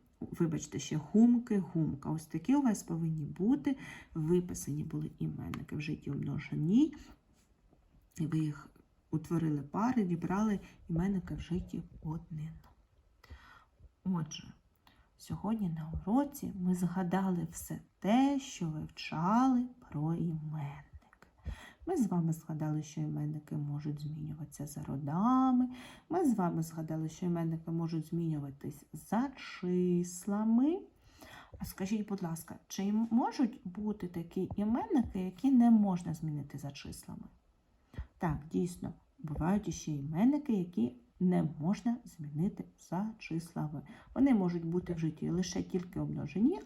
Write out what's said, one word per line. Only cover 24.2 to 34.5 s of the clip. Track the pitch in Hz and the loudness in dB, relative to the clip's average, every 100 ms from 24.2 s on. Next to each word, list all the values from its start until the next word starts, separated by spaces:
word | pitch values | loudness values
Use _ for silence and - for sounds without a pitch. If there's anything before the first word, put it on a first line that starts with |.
| 151 151 147 - 147 | -8 -8 -10 -10 -10
за | - | -10
родами. | 151 143 143 160 226 262 262 247 247 - - - - | -8 -6 -2 2 4 6 6 4 2 -2 -16 -16 -2
Ми | 339 | 2
з | 311 | 4
вами | 202 175 165 | 4 2 2
згадали, | 160 160 156 160 160 | -2 -4 -4 -4 -4
що | - 180 | -2 -2
іменники | 170 165 160 170 | 0 0 -2 -2
можуть | 165 165 165 156 | -2 0 -2 -2
змінюватись | 170 170 151 143 135 - - - | -2 0 -2 -4 -8 -10 -10 -12
за | 156 - 208 277 - | -16 -2 0 0 -4
числами. | - - 180 180 180 175 175 - - 202 220 233 285 381 - _ _ - - - - - | -14 -6 0 4 4 4 2 -4 -2 2 4 6 6 2 -4 _ _ -20 -20 -20 -18 -12
А | |
скажіть, | - - 190 214 208 | -10 -6 -2 -2 -2
будь | 196 | -4
ласка, | 170 165 - - - | -4 -6 -8 -16 -10
чи | - | -4
м-, | 196 214 226 | 0 2 4
можуть | 226 381 453 233 - | 4 4 2 0 0
бути | 185 180 214 208 180 | -10 -6 -4 -4 -6
такі | 175 165 190 180 | -6 -6 -4 -2